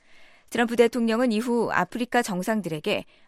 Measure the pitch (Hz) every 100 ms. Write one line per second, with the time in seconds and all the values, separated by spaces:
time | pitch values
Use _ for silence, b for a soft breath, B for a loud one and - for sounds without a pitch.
0 | b b b b b 226 233 233 233 247
1 | 226 220 254 214 240 233 151 - 180 226
2 | 247 247 233 180 202 220 175 156 208 127
3 | b b